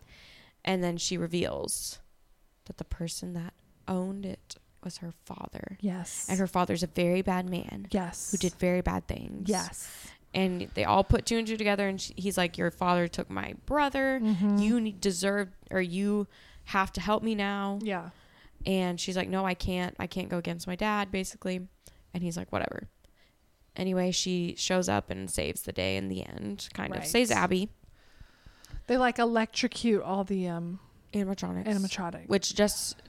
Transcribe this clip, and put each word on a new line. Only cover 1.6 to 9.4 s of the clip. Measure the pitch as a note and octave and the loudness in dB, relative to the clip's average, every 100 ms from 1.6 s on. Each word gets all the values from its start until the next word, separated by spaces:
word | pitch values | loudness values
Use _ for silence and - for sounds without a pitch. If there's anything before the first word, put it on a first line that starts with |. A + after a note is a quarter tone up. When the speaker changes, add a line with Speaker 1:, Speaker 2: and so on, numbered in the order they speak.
| - - - - - _ _ _ _ _ - | -4 -6 -6 -10 -16 _ _ _ _ _ -14
Speaker 1:
that | - | -12
the | |
person | - - E3+ - F3+ | -8 -6 -6 -6 -8
that | F3 E3+ - _ _ - | -8 -10 -14 _ _ -4
owned | F#3 F#3 G3 G3 | -2 -2 -4 -8
it | F#3+ - - _ _ | -10 -12 -18 _ _
was | F3+ - | -12 -10
her | E3+ - | -12 -12
father. | - - - - - F#3+ | -12 -12 -10 -10 -10 -4
Speaker 2:
Yes. | G3+ F3+ F3 - - | -4 -4 -6 -6 -2
Speaker 1:
And | F#3+ | 0
her | F#3 | 2
father's | F3+ F3+ F3 | 2 2 2
a | F3 | 0
very | - F3 F3+ | 2 4 4
bad | F#3+ F#3 F#3 | 2 0 0
man. | F3+ - - G3 | -4 -6 -10 -2
Speaker 2:
Yes. | G3 F3 - - | -2 -2 -6 -4
Speaker 1:
Who | G3 | 0
did | F3+ | 0
very | - F3+ F3+ | 0 2 2
bad | F3 F3+ - | 2 0 -2
things. | - - - | -6 -8 -6